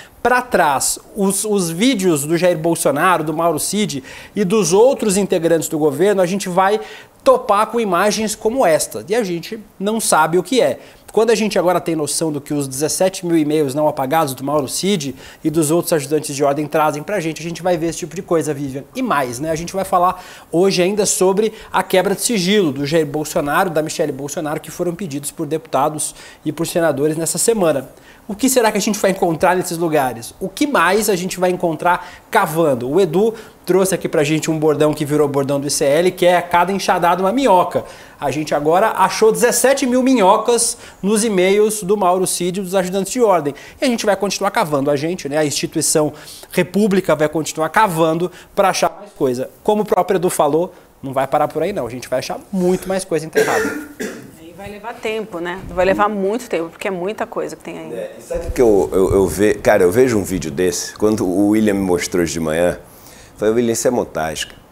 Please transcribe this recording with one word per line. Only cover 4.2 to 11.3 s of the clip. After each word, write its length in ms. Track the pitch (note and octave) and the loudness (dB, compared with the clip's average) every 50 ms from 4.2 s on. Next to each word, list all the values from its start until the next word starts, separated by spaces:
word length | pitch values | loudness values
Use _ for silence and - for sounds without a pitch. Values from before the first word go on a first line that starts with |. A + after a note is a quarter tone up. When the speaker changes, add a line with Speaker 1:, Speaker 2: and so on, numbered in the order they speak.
| - - - | -18 -10 -4
Speaker 1:
e 80 | F#3+ G#3+ | -2 -2
dos 300 | F3 A3 A3 F#3 D3+ F3 | 0 2 2 2 4 4
outros 440 | G3+ A#3 C4 C#4 - A3+ G#3+ F3+ G3+ | 6 6 6 4 2 0 0 0 0
integrantes 520 | G3 - G3 F3 D#3+ E3 E3 D#3+ D3+ - | 0 0 0 0 2 2 2 2 0 -2
do 80 | D#3+ D#3 | -2 0
governo, 420 | D3+ D3+ C3+ C#3 F#3 G#3 G3+ G3 | 0 0 2 2 2 2 2 2
a 60 | F3+ | 2
gente 240 | E3 G3 G3 - F#3 | 0 0 -4 -4 -2
vai 300 | F3 F3+ F#3+ G3 G#3+ A3 - - - - - - _ - - | 2 2 2 2 2 -2 -4 -8 -16 -20 -20 -20 _ -2 2
topar 440 | C4+ B3+ A#3+ - - G3+ G3+ A3 G#3+ | 4 4 4 4 2 2 2 2 0
com 120 | - A#3+ | 0 -4
imagens 540 | A3+ G3+ F3 E3+ G3 G#3+ F#3 G3+ A3 G#3 - | -2 0 0 2 2 2 0 0 -4 -4 -6
como 320 | - - A3 A#3+ C4+ A#3+ | -2 -4 -2 0 2 2
esta. 400 | F3 D#3 C#3+ - - - G#2 G#2+ D3 | 4 4 2 0 -2 -8 -10 -6 -4
E 60 | G#3 | -2
a 100 | B3 A3+ | -2 -2
gente 400 | F#3 F3 E3+ E3 - A3 A3+ G3+ - _ - | -2 -4 -6 -8 -10 -12 -14 -14 -18 _ -6
não 200 | F#3+ G#3 A3 A3+ | -4 -4 -2 -2
sabe 400 | - - F#3 D#3+ D#3 D#3+ E3 F#3 | 0 2 2 2 2 4 2 0
o 40 | F3 | 0
que 160 | - C4+ A#3+ | 2 0 2
é. 200 | F3+ D3+ - - - - - - - - | 2 2 0 -4 -10 -20 -20 -20 -16 -4
Quando 180 | - G3+ A3+ | 0 0 2
a 60 | A3+ | 2